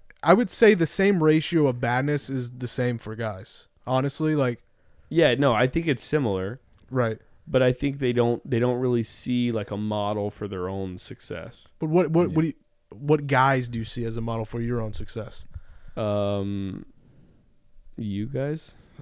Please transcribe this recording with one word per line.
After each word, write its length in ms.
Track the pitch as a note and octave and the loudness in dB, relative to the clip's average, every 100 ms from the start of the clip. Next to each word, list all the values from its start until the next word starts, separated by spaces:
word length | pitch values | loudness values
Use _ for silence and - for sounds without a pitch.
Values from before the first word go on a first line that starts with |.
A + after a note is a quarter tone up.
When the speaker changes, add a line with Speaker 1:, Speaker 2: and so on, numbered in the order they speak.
| - - | -20 0
Speaker 1:
I 140 | D#3 | 6
would 160 | G3 A#3 | 6 4
say 240 | - G#3+ | 6 6
the 120 | F#3+ D#3+ | 6 2
same 360 | - G3 F#3 | 2 2 4
ratio 460 | D#3 D#3 - E3 C#3+ | 4 4 2 2 2
of 120 | B2 | 2
badness 480 | B2 B2 C#3+ D3 - | 0 0 0 -2 -2
is 220 | C3+ B2 | -4 -6
the 160 | B2 B2 | -8 -6
same 320 | - B2 A#2 | -2 -2 -2
for 160 | G#2+ | -6
guys. 540 | A2 A2 F#2+ - - - _ B2 | -6 -6 -6 -14 -20 -20 _ -2
Honestly, 480 | C3 C#3 - D#3 | 0 0 0 0
like 280 | D3 B2+ A#2 _ _ _ - - | 2 0 -2 _ _ _ -20 -2
Speaker 2:
Yeah, 260 | D#3+ D3 B2 | 4 4 6
no, 160 | C#3 | 4
I 160 | A2 B2+ | 4 2
think 180 | E3 E3 | 2 0
it's 160 | B2+ | -2
similar. 560 | - D#3 A#2+ F#2+ F#2+ B2+ _ _ - | 0 0 0 -2 -4 -8 _ _ -6
Speaker 1:
Right. 280 | C3 A2+ A2 _ - - | -2 -2 -4 _ -20 -2
Speaker 2:
But 160 | C3 | 2
I 100 | B2+ | 4
think 260 | B2+ C#3 C#3 | 2 -2 0
they 120 | B2+ | 0
don't, 360 | A#2+ A#2+ A#2+ C#3 | 2 2 0 -2
they 100 | A#2 | 0
don't 200 | B2 B2 | 0 0
really 220 | B2+ A#2+ | 0 0
see, 460 | A2 - B2+ B2 A#2+ | -2 -8 -4 0 0
like, 180 | A2 G2 | -2 -4
a 40 | G#2 | -4
model 540 | G#2+ G#2+ G#2 G#2+ G#2 | -2 -2 -2 -2 -4
for 160 | - G2+ | -6 -8
their 200 | F#2+ F#2 | -6 -6
own 300 | G2 F#2 F2+ | -6 -6 -10
success. 680 | - - - F#2 G2+ - - _ | -14 -16 -12 -12 -12 -18 -20 _
Speaker 1:
But 80 | D#3 | 0
what, 200 | F3 D#3 | 2 4
what, 200 | D#3+ E3+ | 2 2
Speaker 3:
Yeah. 40 | |
Speaker 1:
what 80 | D#3 | 0
do 60 | D#3+ | -2
you, 60 | - _ _ _ | -4 _ _ _
what 360 | G#2 C#3+ D3+ C#3 | -6 2 2 2
guys 420 | C3 C3+ C3 A#2+ | 2 4 2 -2
do 100 | A#2 | -6
you 40 | |
see 200 | A2 B2 | -6 -6
as 120 | A#2 A2+ | -6 -4
a 40 | |
model 240 | A2+ A2+ | -4 -4
for 160 | A2 A#2+ | -6 -6
your 200 | A#2 A#2+ | -4 -2
own 120 | A2 | -4
success? 540 | - A2+ A2+ G#2 - - - - - - - | -6 -8 -8 -10 -12 -16 -16 -16 -18 -12 -4
Speaker 2:
Um, 880 | G#2+ G#2 G2+ G2+ G2 G2+ F#2+ - - - _ - - _ _ _ _ - - - | -2 0 0 -2 -2 -4 -6 -8 -14 -20 _ -20 -20 _ _ _ _ -20 -16 -10
you 300 | G#2+ G2 A#2 | -6 -6 -4
guys. 480 | C3+ C#3+ D#3 - - - - | -4 -4 -6 -10 -20 -20 -16